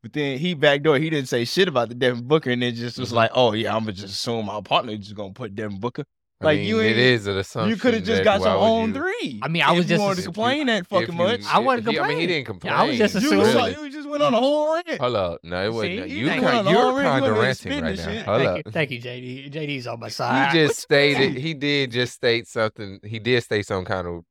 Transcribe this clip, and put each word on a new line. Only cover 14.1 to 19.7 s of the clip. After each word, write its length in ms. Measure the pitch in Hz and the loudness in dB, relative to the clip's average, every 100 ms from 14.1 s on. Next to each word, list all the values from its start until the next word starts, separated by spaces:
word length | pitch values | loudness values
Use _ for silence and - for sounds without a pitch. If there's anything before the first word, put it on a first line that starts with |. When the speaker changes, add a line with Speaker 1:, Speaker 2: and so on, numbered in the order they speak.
| 294 | 0
Speaker 1:
on 100 | 294 | 2
a 40 | 233 | 4
whole 340 | 262 302 302 320 | 2 2 0 -2
rant. 260 | 349 233 | -4 -4
Speaker 2:
Hold 140 | 127 113 | -2 0
up. 240 | 90 85 | -2 -4
No, 220 | 82 90 101 | -6 -2 -2
it 80 | |
wasn't 180 | 113 - | -2 -4
Speaker 3:
See, 80 | 190 | -4
Speaker 2:
that. 80 | - | -6
Speaker 3:
you 60 | 214 | -4
Speaker 2:
You 100 | 254 | -2
Speaker 3:
ain't 60 | - | 0
Speaker 1:
You 60 | 254 | 2
went 100 | 240 | 2
Speaker 2:
kinda, 40 | |
Speaker 1:
on 80 | 196 | 2
a 20 | |
Speaker 2:
you 80 | 190 | 4
Speaker 1:
whole 160 | 254 | 4
Speaker 2:
were 60 | 262 | 2
Speaker 1:
rant, 40 | 277 | 0
you 60 | |
Speaker 2:
kinda 140 | 135 131 | 2 2
Speaker 1:
went 80 | 107 | 2
Speaker 2:
ranting 140 | 123 131 | 0 -2
Speaker 1:
spinning 280 | - 285 | -4 -4
Speaker 2:
right 140 | 80 82 | -4 -6
now. 60 | 85 | -6
Speaker 1:
shit. 200 | - - | -6 -2
Speaker 2:
Hold 120 | 107 | 0
Speaker 3:
Thank 120 | 127 | 0
Speaker 2:
up. 80 | 90 78 | -2 -6
Speaker 3:
you, 60 | |
thank 200 | 117 143 | -4 -4
you, 80 | 123 | -6
J 220 | 120 123 | -10 -12
D. 280 | 127 127 139 | -12 -12 -12
J 160 | 143 | -10
D's 220 | 147 | -6